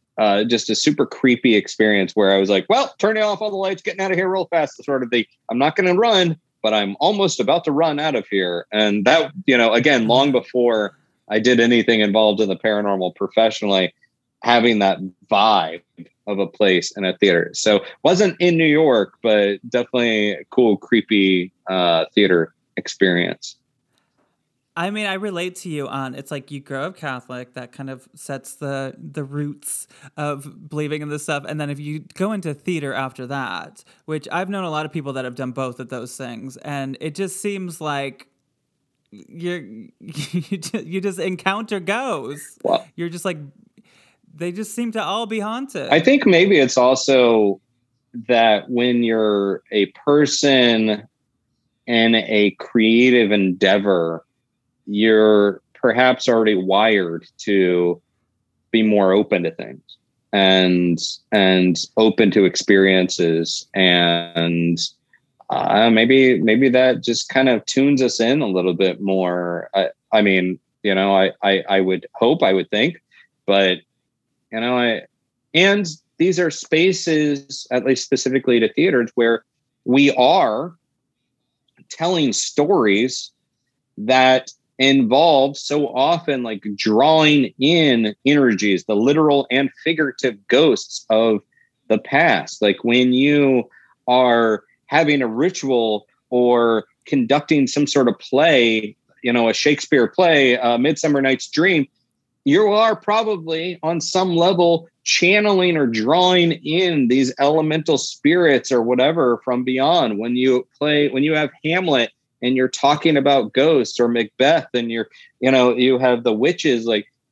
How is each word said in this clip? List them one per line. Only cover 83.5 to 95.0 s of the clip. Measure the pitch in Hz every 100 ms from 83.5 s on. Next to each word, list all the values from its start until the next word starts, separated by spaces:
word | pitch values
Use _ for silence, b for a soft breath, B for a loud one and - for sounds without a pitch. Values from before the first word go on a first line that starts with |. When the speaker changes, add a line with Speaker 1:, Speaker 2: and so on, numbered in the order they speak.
| _ _ _ _ -
Speaker 1:
that | 107 131 131 131 - - _ -
involves | 135 135 113 135 170 143 139 143
so | - 147 143
often, | 127 143 170 160 135
like, | 117 104 107 101
drawing | 110 107 147 160 151 147 113 -
in | 139 170 147 120 107 104 139
energies, | 147 131 98 104 92
the | - 104
literal | 123 151 151 139 131
and | 127 135 -
figurative | 156 160 143 - 131 101 -
ghosts | 127 156 107 - - -
of | 110 113 104 _ _ _ _ -
the | 110
past. | - 139 165 92 - -
Like, | 104 101
when | 117 123 127
you | 127 143 147 139 127 113 b b b -
are | 127 123 117 113 107 _ _ -
having | 147